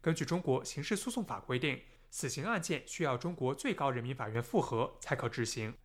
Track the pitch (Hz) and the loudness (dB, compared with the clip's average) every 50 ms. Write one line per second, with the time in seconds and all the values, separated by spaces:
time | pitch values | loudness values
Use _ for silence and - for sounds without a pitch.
0 | - 165 160 - 143 117 165 175 175 147 - 127 - - - 139 147 - 214 196 | 4 2 2 2 2 0 0 0 4 4 2 2 2 -4 -6 -6 -2 0 0 0
1 | - 254 226 254 202 - 127 - - - 127 123 143 151 127 - - - - - | 0 -2 -2 -2 -2 -4 -4 -8 -2 -2 -2 0 2 0 0 -2 -6 -16 -20 -20
2 | - - - - - 131 - - 139 208 233 196 160 - 170 135 - - - - | -20 -12 -8 -4 -4 -2 -2 -2 -2 0 0 0 0 0 -2 -2 -2 -8 -4 0
3 | 170 143 127 120 - 170 180 - 127 127 135 131 - 277 196 - 143 139 127 123 | 2 2 2 2 0 -2 -2 0 0 0 0 0 0 0 0 2 2 2 2 2
4 | 117 123 131 127 120 107 110 117 120 - - 202 - - 120 113 123 - - - | -2 -4 -4 -4 -4 -2 0 -2 -2 2 2 2 2 4 2 2 2 0 -2 -10
5 | - - 143 131 - 117 - - 117 110 - 117 110 110 113 - - | -2 -2 0 0 0 -2 0 0 -2 -2 0 -4 -4 -4 -6 -10 -16